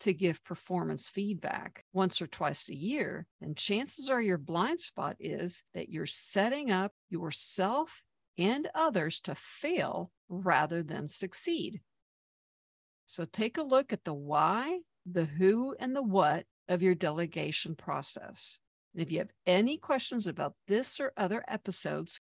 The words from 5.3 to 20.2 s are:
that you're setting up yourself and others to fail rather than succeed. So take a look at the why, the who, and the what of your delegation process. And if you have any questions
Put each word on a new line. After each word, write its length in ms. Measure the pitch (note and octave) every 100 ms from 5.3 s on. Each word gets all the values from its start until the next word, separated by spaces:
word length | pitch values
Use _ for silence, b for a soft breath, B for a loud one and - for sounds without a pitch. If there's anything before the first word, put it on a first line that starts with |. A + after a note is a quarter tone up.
| D3 F3 - -
that 160 | F3 -
you're 160 | D#3 D#3
setting 640 | - - G#3 A3 C#4+ C4+
up 200 | F#3 G3 - -
yourself 920 | F3 D#3+ - - - F#3+ C4+ D#4+ - _ _ _ -
and 280 | F#3 C#4 D#4
others 460 | D#4 D#4+ G3+ D#3 -
to 140 | -
fail 760 | - - - D4 E4+ C#3 E3+ F#3 _ -
rather 520 | F#3 F#3 C#3+ D#3 E3+
than 240 | D3+ D3+ D3
succeed. 760 | - F#3 - - E4 G3 A3 _ _ _ _ _ _ _ _ _ _ _ _ -
So 200 | - E3
take 320 | - A3 E4
a 40 |
look 300 | C#4+ C4 C#4
at 120 | G3+
the 100 | E3+
why, 640 | C#3+ C#3+ D3 D#3+ G#3+ D4 F4+ - _
the 220 | F3+ F3 D#3
who, 500 | D3+ F#3+ A3+ C4 -
and 160 | B3
the 80 | C#4
what 440 | A#3 F#3+ D3+ D#3 - _ -
of 140 | F3
your 140 | F#3
delegation 800 | E3+ D#3+ D#3 E3+ D#3+ D3+ D3+ D#3+
process. 840 | D#3+ - C#3+ C#3 - - - - - _ _ _
And 80 | E3+
if 100 | E3
you 60 | E3+
have 140 | G3 _
any 320 | - F3+ A#3+ D#4
questions 500 | - C4 - B3